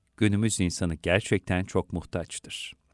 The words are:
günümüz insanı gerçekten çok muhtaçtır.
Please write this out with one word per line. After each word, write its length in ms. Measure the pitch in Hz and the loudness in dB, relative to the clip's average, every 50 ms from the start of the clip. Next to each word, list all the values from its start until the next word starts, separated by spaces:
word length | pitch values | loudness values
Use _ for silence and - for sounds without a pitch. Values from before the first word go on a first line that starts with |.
| _ _ _ | _ _ _
günümüz 440 | - 110 107 101 101 110 110 - - | 2 2 4 4 2 2 0 2 2
insanı 340 | 95 87 - - 92 85 80 | 0 0 0 0 -2 -2 -2
gerçekten 680 | - - 85 87 104 - - 110 95 - - 95 90 95 | -2 2 2 2 2 4 2 0 0 2 0 0 0 -2
çok 280 | - - 98 - - | 0 -2 -2 -2 -2
muhtaçtır. 800 | - 87 - - - 90 82 - - - - - - - - - - - _ _ | -4 -6 -6 -6 -6 -6 -6 -6 -10 -14 -12 -12 -10 -10 -10 -12 -14 -18 _ _